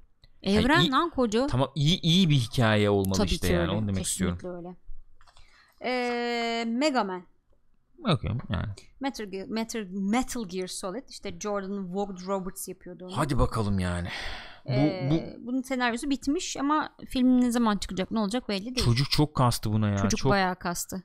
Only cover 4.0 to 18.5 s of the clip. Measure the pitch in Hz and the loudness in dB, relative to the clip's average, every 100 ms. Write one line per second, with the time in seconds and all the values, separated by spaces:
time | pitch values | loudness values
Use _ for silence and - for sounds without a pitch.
4 | 90 - 87 87 180 175 175 175 - - | -2 -2 -2 -2 -6 -10 -12 -12 -10 -10
5 | - - - - - - _ - 240 254 | -10 -18 -20 -20 -20 -20 _ -8 -4 -2
6 | 247 240 240 233 233 233 233 233 311 254 | -2 -2 -2 -2 -2 -2 0 2 2 2
7 | 202 180 180 _ _ _ _ _ _ - | 0 -4 -10 _ _ _ _ _ _ -6
8 | 277 147 92 110 - 90 104 101 - - | 0 0 0 -4 -4 -6 -6 -10 -16 -8
9 | 269 - 208 190 190 220 226 226 190 196 | -8 -6 -8 -10 -6 -6 -4 -6 -8 -4
10 | 196 240 254 247 196 185 185 - 196 202 | 0 0 0 -4 -6 -6 -6 -8 -8 -8
11 | - - 202 170 208 202 190 202 180 190 | -12 -14 -12 -8 -4 -4 -4 -6 -6 -4
12 | 202 180 180 196 185 - - 180 180 175 | -4 -6 -4 -4 -4 -8 -12 -14 -16 -14
13 | 180 185 147 131 123 113 101 98 90 87 | -8 -2 0 2 2 2 0 0 0 -2
14 | 87 - - - - - - 127 147 - | -4 -6 -8 -10 -14 -12 -4 2 2 0
15 | 135 160 - - - 254 247 254 247 233 | 0 -2 -2 -12 -6 -6 -4 -2 -2 -2
16 | 285 269 - 330 - - 285 302 - - | -2 -2 -2 -2 -2 -4 0 0 -2 -8
17 | - 262 254 254 247 240 233 202 - 180 | -6 2 6 6 4 2 2 0 -2 -4
18 | 185 220 202 247 - | -2 -2 0 -2 -2